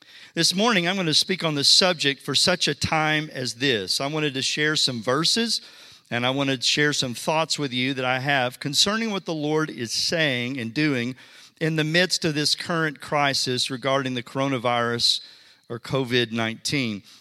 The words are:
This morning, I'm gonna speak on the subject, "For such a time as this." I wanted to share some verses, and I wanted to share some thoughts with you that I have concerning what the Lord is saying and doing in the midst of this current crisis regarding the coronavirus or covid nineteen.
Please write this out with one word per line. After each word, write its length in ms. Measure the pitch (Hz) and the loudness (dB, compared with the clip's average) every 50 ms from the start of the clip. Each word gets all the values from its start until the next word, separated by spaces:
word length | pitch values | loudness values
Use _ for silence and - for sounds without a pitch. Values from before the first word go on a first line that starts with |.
| - - - - - - _ | -20 -20 -20 -20 -20 -6 _
This 220 | 165 165 - 180 | 0 0 2 2
morning, 320 | 190 220 240 220 180 170 | 2 2 4 4 4 2
I'm 80 | 175 196 | 2 0
gonna 180 | 196 180 156 143 | 0 0 2 2
speak 300 | - - - 190 165 165 | 2 2 0 -2 -2 -2
on 120 | 160 151 | -2 0
the 80 | 139 135 | 2 4
subject, 580 | - - - 196 180 180 139 131 139 135 - | 6 6 6 6 4 2 2 0 0 0 0
"For 140 | - 147 131 | -4 -2 0
such 320 | - - 190 180 175 - | 2 2 2 2 2 0
a 80 | 160 143 | -2 -2
time 540 | - - - 165 156 156 156 151 151 156 151 - | -2 -2 0 0 2 2 2 0 0 -2 -4 -6
as 220 | 139 131 117 110 | -8 -8 -8 -4
this." 460 | 117 135 139 120 104 95 90 - - | -2 0 0 0 0 0 -2 -2 -2
I 60 | 135 | -2
wanted 260 | 143 156 156 151 147 127 | -4 -2 -2 -2 -2 -2
to 60 | 131 | -2
share 360 | - - - 151 151 156 156 | -2 -2 -2 0 0 0 2
some 260 | 143 - 143 127 117 101 | 2 0 0 -2 -2 0
verses, 560 | 123 131 151 175 233 - 226 233 226 - - - - - - - - - - _ _ | 0 0 2 2 2 2 0 0 0 -2 -4 -6 -12 -20 -20 -20 -20 -20 -20 _ _
and 160 | 117 120 120 | -4 0 0
I 40 | 127 | 0
wanted 320 | 135 139 139 135 135 127 | 0 0 0 0 0 0
to 60 | - | 0
share 260 | - - 151 147 147 139 | 0 2 4 2 2 2
some 200 | - 139 123 113 | 0 -2 -4 -4
thoughts 460 | - - 175 156 160 160 - - - | -4 -4 -2 0 0 0 0 -2 -4
with 140 | 147 131 120 | -4 -4 -2
you 200 | 127 127 135 139 | -2 -2 -2 -2
that 120 | 127 127 | -2 0
I 140 | 127 131 127 | 0 0 0
have 420 | 131 143 143 135 123 127 123 - | 0 2 2 2 2 0 -2 -6
concerning 500 | - 139 - - - 202 214 220 226 220 | -6 -2 2 2 2 2 2 0 -2 -2
what 140 | 202 185 - | -4 -4 -4
the 80 | 185 165 | -4 -4
Lord 360 | 151 147 151 156 156 156 151 | -2 -2 0 2 0 0 -2
is 220 | - - 120 107 | -4 -6 -6 -4
saying 640 | - - - - 180 165 156 143 127 123 120 123 139 | -4 -4 -2 0 0 2 2 2 2 0 -2 -4 -4
and 160 | 131 113 113 110 | -6 -6 -4 0
doing 440 | 151 156 151 135 120 117 127 131 - - - - - - - _ _ | 2 2 2 2 0 -2 -4 -6 -10 -16 -20 -20 -20 -20 -20 _ _
in 160 | 165 165 160 | -2 0 0
the 80 | 156 151 | 0 0
midst 400 | 156 160 175 185 175 - - - | 2 2 2 2 2 0 0 0
of 120 | 160 143 | 0 0
this 200 | 151 147 - - | 0 0 0 0
current 460 | - - - 175 165 160 151 139 - | -2 -2 -2 0 0 0 -2 -4 -6
crisis 680 | - - 160 147 143 139 131 - - 127 127 120 - - | -6 -2 0 2 2 2 2 0 -2 -2 -2 -2 -2 -4
regarding 440 | 135 123 120 135 135 139 131 131 127 | -4 -4 0 0 0 0 0 -2 -4
the 100 | 123 113 | -6 -6
coronavirus 960 | - - 135 135 139 135 120 113 123 120 120 117 120 117 117 - - - - - - - - - - _ _ _ | -6 -4 -2 -2 0 -2 0 0 0 0 2 0 0 0 0 0 0 0 0 -6 -12 -20 -20 -20 -20 _ _ _
or 140 | - 123 117 | -12 -12 -12
covid 500 | - - 139 135 135 117 127 123 120 110 | -6 -4 -2 -2 0 2 2 2 2 2
nineteen. 720 | 113 117 113 110 113 110 - - 151 143 127 113 104 98 - - - - | 0 -2 -2 -2 -4 -6 -4 -2 -2 0 0 -2 -4 -6 -10 -16 -20 -20